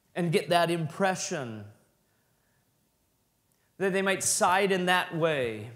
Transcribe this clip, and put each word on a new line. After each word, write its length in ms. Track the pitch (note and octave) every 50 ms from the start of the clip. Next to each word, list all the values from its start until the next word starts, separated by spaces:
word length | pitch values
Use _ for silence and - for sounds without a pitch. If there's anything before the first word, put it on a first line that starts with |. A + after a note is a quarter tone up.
| _ _ - E3+
and 160 | F3 E3 D#3
get 160 | G3+ - F3+
that 200 | F3 F3 E3+ E3
impression, 960 | E3+ E3+ D#3+ - - - G3 F#3+ F#3 F3 - - F#3 D#3 C3 A#2+ A2 G#2+ G2+ G#2 - _ _ _ _ _ _ _ _ _ _ _ _ _ _ _ _ _ _ _ _ _ _ _ _ _ _ _ _ _ _ _ _ _ _ _ _ _ _ _ _ -
that 160 | F#3 G3 F3+
they 100 | G3 F#3+
might 180 | G3 F#3+ -
side 500 | - - - - G#3+ F#3 F3+ G3 G3+ F#3+
in 140 | G3 F3+ F3+
that 320 | F3+ F3+ F3+ - - F3 D#3+
way. 540 | D#3+ D#3+ D#3 C#3 B2+ A#2 A2 G#2+ G#2+ A#2+ A#2